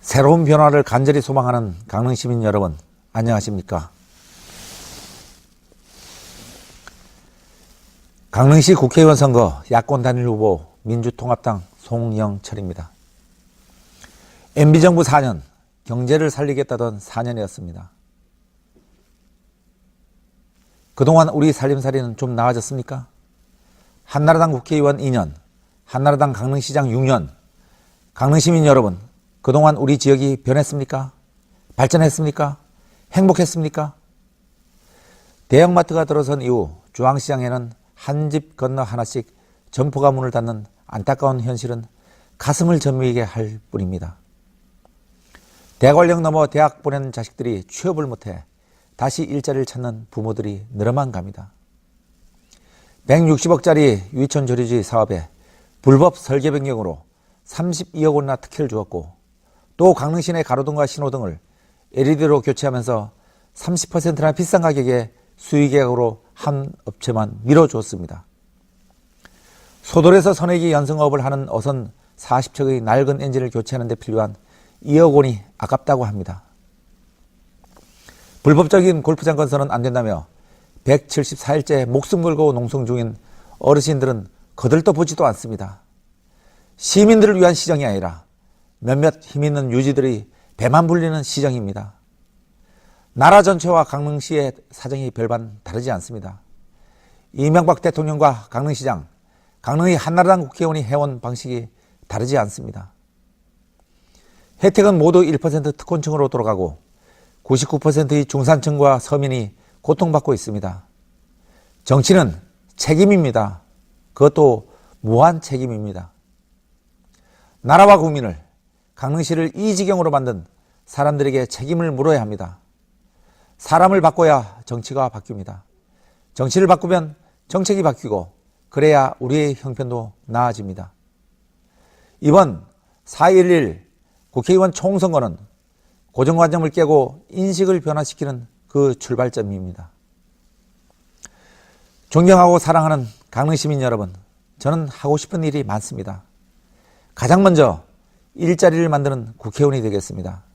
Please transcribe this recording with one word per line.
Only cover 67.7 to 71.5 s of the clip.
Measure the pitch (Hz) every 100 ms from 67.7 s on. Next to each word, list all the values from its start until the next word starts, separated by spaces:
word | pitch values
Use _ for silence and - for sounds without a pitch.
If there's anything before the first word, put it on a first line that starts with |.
| 113 104 95 85 90 _ _ _ _ _ _ _ _ _ _ _ _ _ _ _ _
소돌에서 | - 165 160 190 180
선액이 | 180 170 175 170
연승업을 | 147 139 151 147 139 131
하는 | 139 135